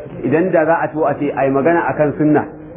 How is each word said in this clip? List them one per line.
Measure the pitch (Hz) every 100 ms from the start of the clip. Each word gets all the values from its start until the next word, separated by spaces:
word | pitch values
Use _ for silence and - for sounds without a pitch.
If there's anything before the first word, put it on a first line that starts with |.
| - - 127
idan | 156 180
da | 165 156
za | 160
a | 151
so | 151 147
a |
ce | 139 143 127
ai | 139
magana | 139 156 170 127
akan | 139 147 127
sunna, | 151 143 - - -